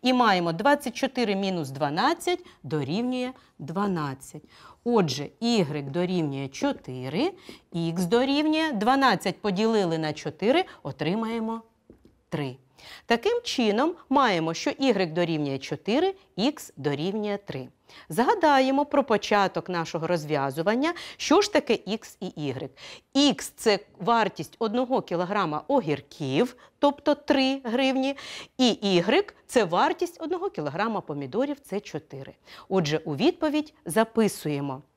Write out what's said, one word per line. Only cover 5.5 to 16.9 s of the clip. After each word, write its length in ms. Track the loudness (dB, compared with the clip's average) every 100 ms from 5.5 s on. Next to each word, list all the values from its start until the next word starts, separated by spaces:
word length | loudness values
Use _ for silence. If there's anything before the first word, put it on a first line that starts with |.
| 2 2 -2
дорівнює 640 | -4 -2 0 0 -2 -4 -8
чотири, 840 | -2 -2 -2 -10 -10 -6 -2 -2 -4 -20 -20 _
ікс 300 | -4 -4 -2
дорівнює, 680 | 0 2 2 2 2 0 0
дванадцять 680 | 0 2 4 4 2 -2 -4
поділили 560 | -4 0 2 2 2 0
на 160 | -2
чотири, 520 | -4 -10 -2 2 2 0 -8
отримаємо 760 | -12 -4 -2 -2 -2 -4 -4 -8 -12 _ _ -20 _ _ _
три. 280 | -6 -6 -8 _ _ -20 -20
Таким 360 | -2 0 2 -2
чином, 520 | -2 0 2 2 0 -2 0
маємо, 440 | 2 4 2 0
що 160 | -2 -4
ігрек 440 | 0 2 2 0
дорівнює 440 | 0 0 0 -2 -4
чотири, 560 | -6 -8 0 0 0 -4 _
ікс 380 | -2 -2 -2 -16 -6
дорівнює 600 | -4